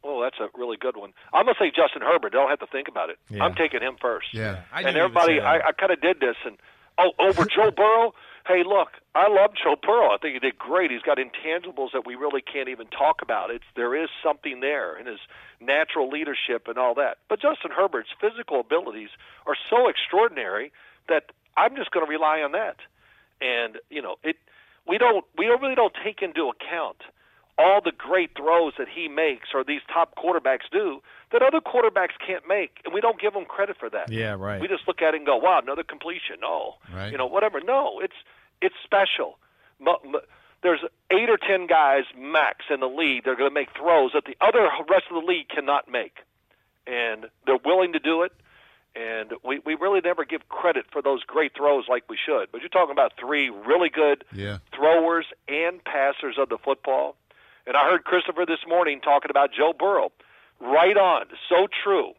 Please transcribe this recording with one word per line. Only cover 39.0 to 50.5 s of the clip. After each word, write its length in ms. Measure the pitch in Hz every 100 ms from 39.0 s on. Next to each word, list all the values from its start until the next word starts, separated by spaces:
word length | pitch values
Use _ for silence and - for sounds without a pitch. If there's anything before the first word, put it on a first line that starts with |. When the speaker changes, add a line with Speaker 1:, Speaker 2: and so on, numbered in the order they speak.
| 190 - - - _ _ _ _
Speaker 1:
Mo-, 220 | 139 175
mo-, 160 | 139 147 - _ _ _
there's 180 | 180 160 170 _ _
eight 180 | 190 233
or 80 | 214
ten 300 | - 190 175
guys 380 | 165 143 139 131 127
max 480 | 139 156 131 - -
in 100 | 143
the 80 | 131
league 360 | 139 156 123
that 60 | 131
are 60 | 123
gonna 140 | 139
make 180 | 143 131 -
throws 360 | 165 165 131
that 100 | 147
the 120 | 139 127
other 300 | 196 233 190 170 156
rest 160 | 185 -
of 100 | 170
the 60 | 170
league 220 | 175 139
cannot 400 | 156 139 143 -
make, 300 | 123 101 - _ _ _ _ _ _ -
and 400 | 123 117 107 113 _ -
they're 120 | 131
willing 280 | 143 185 180
to 60 | 160
do 240 | 151 165
it. 100 | 180 _ _ _ _ _ _
And 380 | 113 113 113 107 113
we, 180 | 127 139
we 100 | 151
really 260 | 156 185 196
never 220 | 170 175
give 240 | 143 156 _